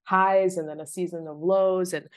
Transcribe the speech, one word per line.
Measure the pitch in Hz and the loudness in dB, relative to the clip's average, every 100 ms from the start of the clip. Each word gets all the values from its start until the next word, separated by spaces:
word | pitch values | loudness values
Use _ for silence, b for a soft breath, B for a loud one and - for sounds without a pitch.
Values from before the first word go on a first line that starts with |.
highs | - 185 190 190 190 185 | 0 4 4 4 2 0
and | 151 | -6
then | 156 | -10
a | 151 | -10
season | 185 170 170 160 | -6 -6 -6 -12
of | 147 | -4
lows | 175 190 190 185 180 | 0 2 2 0 -2
and, | 156 - | -6 -10